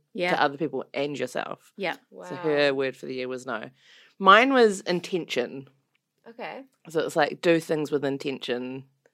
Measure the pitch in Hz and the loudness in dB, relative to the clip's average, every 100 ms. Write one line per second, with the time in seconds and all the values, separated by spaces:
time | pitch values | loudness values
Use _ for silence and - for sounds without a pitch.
0 | _ 214 175 175 147 139 156 131 - 131 | _ -6 -2 2 0 0 -4 -4 -6 -4
1 | 143 135 127 - - - _ - 185 - | -4 -4 -6 -6 -8 -10 _ -8 -8 -8
2 | _ 185 180 180 165 147 143 135 135 131 | _ -20 -14 -6 -2 2 2 0 -4 -6
3 | 143 131 127 127 127 110 131 - _ - | -10 -8 -8 -8 -8 -8 -8 -16 _ -20
4 | _ _ 190 208 262 269 220 190 - 180 | _ _ 8 8 8 6 6 4 -2 -2
5 | - 190 - 127 117 135 135 _ _ _ | -2 -6 -2 -2 -4 -6 -14 _ _ _
6 | _ _ 233 226 180 226 269 _ - 160 | _ _ -20 -14 -12 -12 -16 _ -6 -2
7 | 151 165 147 - 175 165 160 156 147 147 | 0 2 0 2 2 2 2 -2 0 -2
8 | 139 139 143 135 - 123 127 135 - _ | -2 -4 -4 -6 -6 -6 -6 -10 -14 _
9 | _ | _